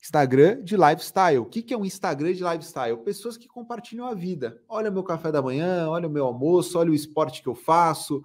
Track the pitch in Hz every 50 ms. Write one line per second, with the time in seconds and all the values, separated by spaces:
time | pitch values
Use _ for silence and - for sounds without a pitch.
0 | _ - - 151 143 127 123 131 143 170 220 277 240 170 208 202 170 147 156 165
1 | - - - 196 190 175 151 127 113 107 - 220 226 - 269 233 202 190 190 -
2 | - 190 156 139 147 170 180 180 180 175 170 170 151 - - 147 127 117 117 117
3 | 117 202 202 202 - 233 233 - - _ _ 247 233 233 240 226 233 - - 226
4 | 240 254 240 196 170 185 185 156 123 113 117 - _ _ - 214 214 214 196 190
5 | 185 190 170 160 - 160 151 147 135 - 127 139 160 180 185 175 165 156 156 170
6 | 170 165 147 147 139 127 120 120 131 156 175 180 165 - - 170 170 170 160 147
7 | 147 - - - 156 147 139 - _ 131 117 - - - 160 170 170 165 156 151
8 | - - 151 131 -